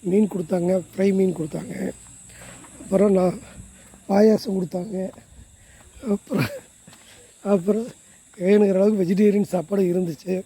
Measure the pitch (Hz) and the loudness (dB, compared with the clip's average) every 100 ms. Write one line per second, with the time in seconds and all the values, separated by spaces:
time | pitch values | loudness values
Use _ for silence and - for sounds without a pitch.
0 | 185 190 208 185 165 180 175 185 165 - | 0 2 2 -2 -4 -2 0 -2 -4 -2
1 | 196 190 190 170 156 160 - - - - | 0 2 0 -2 -6 -8 -10 -8 -8 -10
2 | - - - - - - - - - 196 | -18 -20 -20 -20 -20 -20 -20 -20 -4 2
3 | 208 190 180 180 - - - - - - | 4 4 2 -2 -14 -20 -20 -20 -20 -20
4 | - 196 220 214 - 190 175 180 180 190 | -2 4 4 4 0 -4 -4 -8 -8 -8
5 | 185 - - - - _ _ - - - | -8 -12 -20 -20 -20 _ _ -20 -20 -16
6 | 262 202 - 277 120 554 - _ - - | -4 -4 -2 -2 -2 -4 -18 _ -20 -20
7 | - - - _ 202 202 175 208 233 - | -20 -20 -20 _ 0 0 0 -2 -4 -14
8 | _ _ _ - 185 208 208 185 202 214 | _ _ _ -6 2 4 4 4 2 2
9 | 175 190 208 202 202 185 160 202 185 175 | 0 2 4 4 0 -4 -4 -2 0 0
10 | 180 151 185 185 | -4 -6 -6 -6